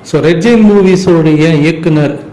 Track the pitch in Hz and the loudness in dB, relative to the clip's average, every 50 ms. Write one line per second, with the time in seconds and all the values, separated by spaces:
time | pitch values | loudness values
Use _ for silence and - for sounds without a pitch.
0 | - - - 151 139 156 175 165 170 233 240 226 214 208 202 202 190 185 185 180 | -14 -6 -6 -2 -2 0 -2 0 0 0 2 4 4 4 4 2 2 2 0 0
1 | 185 185 175 165 156 156 156 151 156 160 165 151 143 156 165 160 165 175 156 151 | 0 0 0 2 2 0 0 2 0 0 0 0 0 -2 -2 -4 -4 -2 -2 0
2 | 147 139 143 - - - | -2 -2 -4 -8 -14 -18